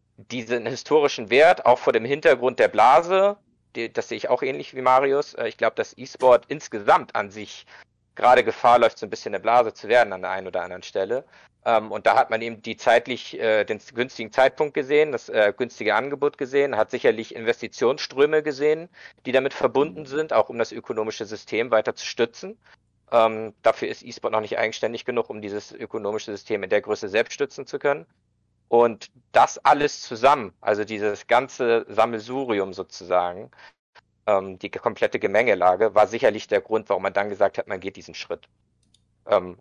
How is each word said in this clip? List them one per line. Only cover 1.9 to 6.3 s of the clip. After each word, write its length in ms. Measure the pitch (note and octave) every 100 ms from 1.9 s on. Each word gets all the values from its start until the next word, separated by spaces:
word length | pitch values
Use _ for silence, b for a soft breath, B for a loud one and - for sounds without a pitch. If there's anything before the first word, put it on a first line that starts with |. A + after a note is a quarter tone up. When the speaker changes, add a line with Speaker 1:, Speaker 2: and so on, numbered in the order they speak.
Speaker 1:
dem 100 | A#2
Hintergrund 560 | A#2 C#3+ E3 B2+ B2+ B2
der 80 | G#2+
Blase, 680 | G#2+ A#2 D3+ E3+ F#3+ G3+ G#3 _ _ _ A#2
die, 160 | A2+
das 160 | A#2 -
sehe 80 | A2
ich 100 | -
auch 140 | B2+
ähnlich 340 | C3 C#3+ C#3+ C3+
wie 60 |
Marius, 520 | B2+ B2+ C#3 C#3 D3 -
äh, 120 | A2+
ich 80 | -
glaube, 220 | A2+ -
dass 200 | G#2+ -
E-Sport 460 | B2+ - B2+